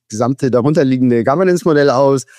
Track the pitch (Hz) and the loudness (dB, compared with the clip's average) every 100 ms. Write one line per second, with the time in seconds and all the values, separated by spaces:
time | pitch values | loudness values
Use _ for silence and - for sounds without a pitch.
0 | _ 107 120 135 139 120 123 156 135 131 | _ -4 -4 -2 -2 0 0 0 0 0
1 | 127 120 113 147 190 180 175 151 143 123 | 0 0 0 0 0 0 0 2 2 2
2 | 139 139 - | 0 0 -4